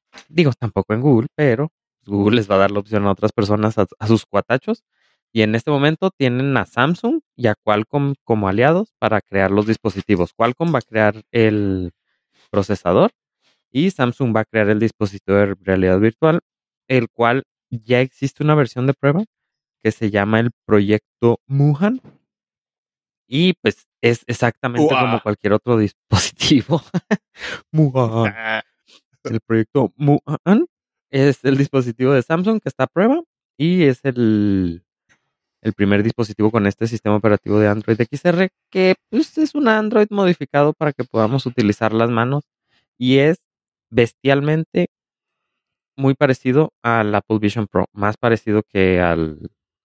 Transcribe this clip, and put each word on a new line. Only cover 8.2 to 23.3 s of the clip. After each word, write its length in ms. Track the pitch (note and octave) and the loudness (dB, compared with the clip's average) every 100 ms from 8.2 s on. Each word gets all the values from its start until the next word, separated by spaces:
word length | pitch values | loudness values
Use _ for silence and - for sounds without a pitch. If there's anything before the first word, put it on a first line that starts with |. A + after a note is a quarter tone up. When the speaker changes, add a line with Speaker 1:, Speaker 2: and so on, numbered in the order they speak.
Speaker 1:
como 240 | - A2+ G2 | -4 -2 0
aliados 440 | G2+ C3 E3+ A3 _ | 2 2 2 -2 _
para 220 | A2+ G#2+ | -2 -2
crear 300 | - G2 F#2+ | -2 -2 0
los 160 | G2+ G#2+ | 0 0
dispositivos. 680 | A2 A2 G2 - F#2+ F2 | -2 -4 -6 -2 -2 -2
Qualcomm 400 | - A2+ B2 E3+ | -2 -4 -2 -2
va 60 | C#3+ | -2
a 20 | |
crear 400 | - A2 G#2+ G#2+ - | -4 -2 -2 -2 -6
el 640 | A#2 A2 G#2+ G2+ F#2+ F2+ - _ _ _ _ _ | 0 2 0 -2 -4 -6 -12 _ _ _ _ _
procesador 640 | G2+ F#2+ G2+ F2 F#2+ G3+ - _ _ _ _ _ | -4 -2 -4 0 0 0 -2 _ _ _ _ _
y 200 | B2+ F3+ | -4 -2
Samsung 440 | - B2 A#2+ C3 A2 | -2 -4 -2 -2 -2
va 40 | |
a 40 | |
crear 240 | A2 A2 G#2 | -2 -2 0
el 100 | G#2+ | 2
dispositivo 560 | A2 - G#2 F#2 - G2+ | 0 -2 -6 -6 -2 0
de 160 | G2+ | 0
realidad 440 | G2 G2 F#2+ F#2 F#2 | -2 -2 0 2 2
virtual, 400 | A2 - D#3+ E3+ - _ _ _ - | 0 0 0 -2 -4 _ _ _ -4
el 200 | C3 A2+ | -2 -2
cual 360 | - A#2 B2+ - _ _ | -2 0 0 -4 _ _
ya 300 | A#2+ A2 B2 | -12 -2 0
existe 400 | C3 - C3+ - | 0 -4 -8 -4
una 100 | D3+ | 0
versión 320 | D3+ B2 - C3 | 2 0 -2 -4
de 60 | |
prueba 300 | C#3 C#3 D#3+ A3 _ _ _ _ _ | -2 -2 -2 -4 _ _ _ _ _
que 100 | A2 | -4
se 180 | - G#2+ | -2 -2
llama 300 | G2+ G2+ A2 | 0 0 0
el 100 | A#2 - - | 0 -4 0
Proyecto 760 | G#2 G2+ G#2+ - _ A#2 A2+ _ | 2 4 0 -2 _ 0 0 _
Muhan. 540 | C#3 C#3+ C#3+ G3+ B3+ - _ _ _ _ _ _ _ _ _ _ _ | 0 0 2 -2 -4 -10 _ _ _ _ _ _ _ _ _ _ _
Y, 280 | _ | _